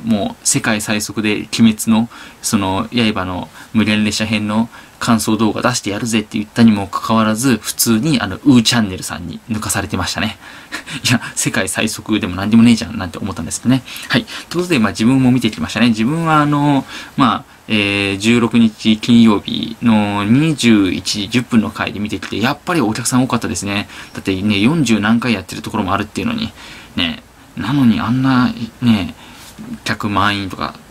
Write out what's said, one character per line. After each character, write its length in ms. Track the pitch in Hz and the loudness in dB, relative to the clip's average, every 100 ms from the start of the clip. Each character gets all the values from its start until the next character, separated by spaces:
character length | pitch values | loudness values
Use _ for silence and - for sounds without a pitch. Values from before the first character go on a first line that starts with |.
も 320 | 110 107 95 - | -2 -2 -2 -6
う 60 | - | -2
世 140 | 139 | -2
界 200 | 123 107 | 0 -2
最 200 | - 104 | -2 -4
速 220 | - - | -4 -4
で 240 | 107 101 107 - | -2 -2 -4 4
鬼 140 | 113 | 4
滅 180 | 107 - | 4 0
の、 160 | 110 117 - - - | 2 0 -8 -20 -10
そ 160 | - 104 | -2 -2
の、 280 | 95 95 110 | 0 -2 -2
刃 340 | 120 110 101 92 | 0 0 -2 -4
の 240 | 90 - - - | -6 -10 -16 -4
無 120 | 110 107 | 0 2
限 180 | 107 | 2
列 140 | 107 104 | 0 -2
車 80 | 107 | -2
編 220 | 107 107 | -2 0
の 220 | 110 117 - - - | -2 -2 -8 -20 -8
感 200 | - 113 | 0 0
想 180 | 113 107 | 2 2
動 140 | 113 | 2
画 80 | 95 | 0
出 140 | 120 120 | -2 -2
し 60 | |
て 80 | 104 | -4
や 100 | 104 | -6
る 60 | 120 | -2
ぜ」 140 | 110 | -2
っ 0 | |
て 160 | 107 113 | -2 -6
言 60 | |
っ 20 | 104 | -6
た 160 | - | 4
に 100 | 117 | 6
も 160 | 104 95 | 6 -2
か 140 | - | -6
か 120 | - 113 | -2 0
わ 80 | |
ら 100 | 110 | 2
ず、 240 | 110 135 110 | 0 0 0
普 160 | - | -2
通 240 | - 120 110 | -4 0 0
に 220 | 151 131 | 2 0
あ 60 | 104 | -2
の、 80 | 92 | 0
う 200 | 143 123 | 4 6
ー 60 | |
チ 120 | 110 123 | 6 2
ャ 60 | |
ン 80 | 101 | 0
ネ 60 | 92 | -4
ル 80 | |
さ 140 | - 76 | -8 -8
ん 100 | 87 | -10
に 120 | - - | -12 -8
抜 100 | 107 | -6
か 120 | 101 | -4
さ 100 | 104 | -4
れ 60 | 92 | -4
て 100 | 95 | -4
ま 80 | 90 | -4
し 80 | |
た 80 | - | -4
ね。 160 | 107 - - - - | -4 -6 -18 -20 -14
<laughs> 320 | - - 156 - | -14 -12 -6 0
い 20 | |
や、 100 | 123 - - | 0 -2 -4
世 140 | - | -2
界 200 | - 95 | -2 -2
最 200 | - 110 | -2 -4
速 300 | - - 107 | -4 -2 -2
で 80 | 95 | -2
も 80 | 90 | -4
何 140 | 101 | 4
で 80 | 113 | 6
も 60 | |
ね 100 | 117 | 6
え 20 | 113 | 4
じ 100 | 95 | 0
ゃ 40 | |
ん 80 | 92 | -6
な 100 | 90 | -8
ん 20 | |
て 80 | - | -8
思 140 | 101 | -8
っ 40 | 90 | -8
た 60 | |
ん 40 | 85 | -8
で 60 | |
す 100 | - | -4
け 60 | 117 | 0
ど 60 | |
ね。 80 | 131 - - - | 0 -2 -14 -4
は 80 | - | -4
い。 60 | 110 - - | -4 -14 -6
と 100 | 165 | -6
い 0 | |
う 20 | |
こ 60 | 180 | 0
と 0 | |
で、 120 | 143 | 0
ま 100 | 107 | 0
あ、 20 | |
自 140 | 92 110 | 2 2
分 160 | 135 | 4
も 80 | 127 | 4
見 100 | 127 | 2
て 80 | 113 | 0
き 120 | - | -4
ま 80 | 113 | -6
し 40 | |
た 60 | 107 | 0
ね。 100 | 120 | 2
自 160 | 110 113 | 2 0
分 200 | 165 165 | 0 2
は 160 | 151 | 2
あ 40 | 147 | 2
の、 400 | 147 147 139 127 - - - | 2 2 2 -2 -14 -8 0
ま 260 | 127 95 - | 2 0 -6
あ、 120 | - - | -20 -4
え 480 | 107 101 101 101 98 | -2 0 0 -2 0
ー、 40 | |
十 200 | 110 120 | 2 4
六 200 | 113 120 | 4 4
日 380 | 113 107 110 107 | 2 2 0 0
金 240 | - 117 | 4 6
曜 180 | 113 101 | 8 4
日 380 | - - - - | 0 -6 -6 -2
の 420 | 120 110 104 101 101 | 0 2 2 -2 2
二 300 | 127 160 147 | 2 2 2
十 360 | 120 107 95 | 4 4 4
一 300 | 113 - 104 | 0 -4 -6
時 80 | 101 | -2
十 120 | 120 | -2
分 180 | 117 117 | 2 2
の 80 | 101 | 2
回 240 | 92 98 | -4 -6
で 60 | 98 | -6
見 100 | 101 | -6
て 100 | 101 | -8
き 80 | - | -6
て、 120 | 98 | -2
や 140 | 120 | -2
っ 60 | 147 | -2
ぱ 100 | - | -2
り 80 | 170 | 0
お 120 | 107 | 0
客 140 | 117 113 | -2 0
さ 100 | 127 | 0
ん 60 | |
多 40 | 131 | 0
か 100 | 117 | -2
っ 20 | |
た 80 | - | -4
で 80 | - | -6
す 80 | |
ね。 240 | 98 101 98 - - | -4 -6 -6 -14 -14
だ 60 | - | -8
っ 40 | |
て 160 | - 92 | -4 -2
ね、 180 | 104 101 | 0 2
四 240 | 110 170 | 2 2
十 160 | 120 107 | 2 2
何 200 | 107 117 | 2 2
回 140 | 123 | 2
や 80 | 101 | -4
っ 20 | |
て 120 | - - | -4 -10
る 60 | |
と 100 | - | -6
こ 60 | 110 | -4
ろ 60 | |
も 100 | 92 | -2
あ 40 | 98 | -2
る 60 | |
っ 20 | 101 | -4
て 160 | - | -4
い 40 | - | -4
う 20 | |
の 60 | |
に、 180 | - 113 - - - - - | -4 -8 -10 -20 -20 -12 -4
ね。 280 | 85 76 - - - - | -4 -4 -14 -20 -16 -10
な 160 | 101 | -2
の 120 | 143 123 | 2 4
に 140 | 104 | 2
あ 100 | 104 | 0
ん 120 | 127 | 0
な、 300 | 131 127 120 113 117 - | 2 2 0 -2 -10 -2
ね、 320 | 123 107 80 - - - - - - - | 2 2 0 -10 -20 -20 -20 -18 -14 -10
客 260 | - - 107 | -8 -6 -2
満 280 | 98 101 101 | 0 0 -2
員 120 | 98 | -6
と 80 | - | -8
か、 160 | 65 - - | -10 -10 -20